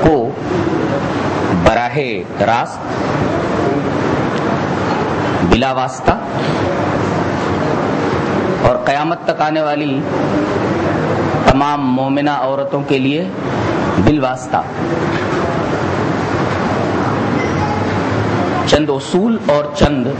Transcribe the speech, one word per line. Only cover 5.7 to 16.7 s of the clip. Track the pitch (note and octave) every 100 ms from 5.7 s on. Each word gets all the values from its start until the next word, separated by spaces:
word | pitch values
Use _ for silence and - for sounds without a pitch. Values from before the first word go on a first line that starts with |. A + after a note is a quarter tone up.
واسطہ | C3 B2+ - - G3 - - - - - - - - - - - - - - - - - - - - - - - - A#2
اور | B2 -
قیامت | C#3 D#3 E3+ -
تک | D#3+
آنے | D#3 D#3
والی | D3+ D3 D3+ C3+ - - - D4+ D4+ D4+ D#4 - E4 - - - - - -
تمام | C3+ C#3+ D3 C3+
مومنہ | B2+ C3+ C#3 D3 C#3+
عورتوں | C3 C3+ C#3 C#3+ C#3+
کے | C#3
لیے | C3 D3 F#3 - - - - - - - G2+
بالواسطہ | D3 B2+ C3 - F#2 - - - E3 E3+ E3+ - - - E3+ E3 - - - - - - - - - -